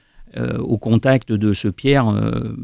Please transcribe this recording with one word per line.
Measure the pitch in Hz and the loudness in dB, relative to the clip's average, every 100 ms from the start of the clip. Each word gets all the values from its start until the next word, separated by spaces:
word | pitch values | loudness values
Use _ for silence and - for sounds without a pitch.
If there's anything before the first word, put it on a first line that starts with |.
| _ - - - | _ -20 -16 -8
euh, | 120 120 | -6 -6
au | - 110 | -4 -4
contact | 113 117 131 131 - | 2 2 4 2 2
de | 107 107 | 0 0
ce | 98 104 | 0 -2
Pierre, | - 135 139 113 | -2 2 2 2
euh, | 104 110 113 113 113 | 0 0 -4 -6 -10